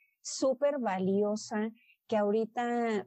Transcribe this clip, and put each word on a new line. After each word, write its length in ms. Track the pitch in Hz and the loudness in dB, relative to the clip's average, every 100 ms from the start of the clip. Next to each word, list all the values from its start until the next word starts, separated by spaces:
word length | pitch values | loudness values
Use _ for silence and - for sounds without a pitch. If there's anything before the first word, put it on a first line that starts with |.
| _ _ | _ _
súper 580 | - - 269 247 285 285 | -12 -2 0 2 0 0
valiosa 920 | 220 185 190 196 208 214 - 214 220 220 _ _ - | -2 0 2 2 2 0 -4 -4 -4 -6 _ _ -4
que 80 | 214 | 0
ahorita 880 | 208 214 220 - 240 240 233 214 | 2 2 0 -2 -2 0 0 -2